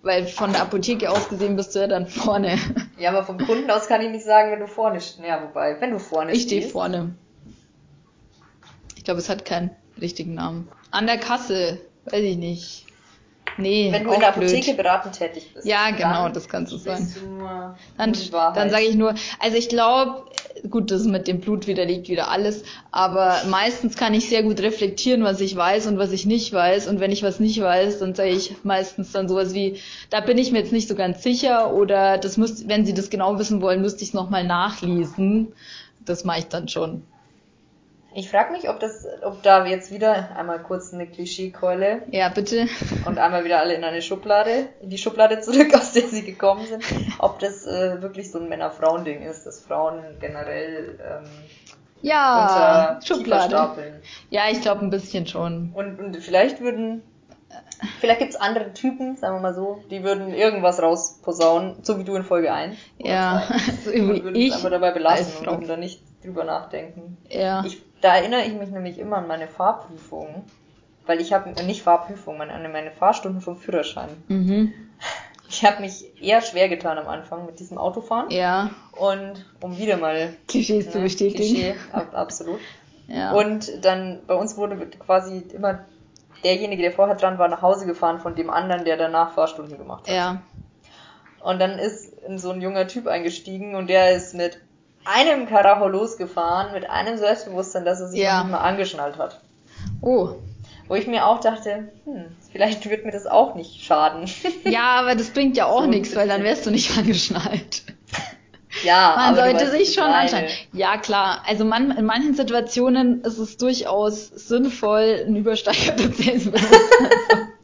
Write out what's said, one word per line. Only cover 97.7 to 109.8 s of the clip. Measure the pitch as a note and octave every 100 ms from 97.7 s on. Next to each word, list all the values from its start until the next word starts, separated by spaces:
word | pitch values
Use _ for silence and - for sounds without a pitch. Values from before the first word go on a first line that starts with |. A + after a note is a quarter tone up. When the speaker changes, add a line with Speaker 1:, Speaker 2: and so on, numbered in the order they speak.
| F#3+
Speaker 2:
dass | F3 F#3
er | F3+
sich | F#3
Speaker 1:
Ja. | F#3+ F#3+
Speaker 2:
noch |
nicht | F#3
mal | F3+
angeschnallt | F3 G3 F#3 D#3 C#3+ D3
hat. | C#3+ - _ _ _ - - -
Speaker 1:
Oh. | A#3+ B3+ F3+ - - - - - -
Speaker 2:
Wo |
ich | G3 G#3+
mir | A#3 G#3
auch | -
dachte, | A3+ A3 G#3+ G#3 G#3+ -
hm, | D4+ A#3+ E3+ - -
vielleicht | - G#3+ G#3 G#3
wird | G#3+
mir | A3
das | G3+ F#3+
auch | - C4+ F3
nicht | E3 -
schaden. | - D#3 D#3 D#3+ F#3 - F4+
<laughs> | F4
Speaker 1:
Ja, | A#3 A3+ A#3+ B3
aber | B3 A#3+
das | A3+
bringt | C#4 C#4 B3
ja | F3+
auch | A#3
Speaker 2:
So |
ein | D4
Speaker 1:
nichts, | G#3+ G3
weil | G#3+ G3+
dann | G3
Speaker 2:
bisschen. |
Speaker 1:
wärst | G#3 A3+ A3
du |
nicht | G#3 - -
<laughs> |
angeschnallt. | G3+ F3+ - F3 F3+ D#3 - - - - - - - - _ - - -
Speaker 2:
Ja, | F3 F3+ F3+ D#3+
Speaker 1:
Man | B3+
Speaker 2:
aber | A#3
du | B3+ -
Speaker 1:
sollte |
Speaker 2:
weißt, | C#4+
Speaker 1:
sich | D4+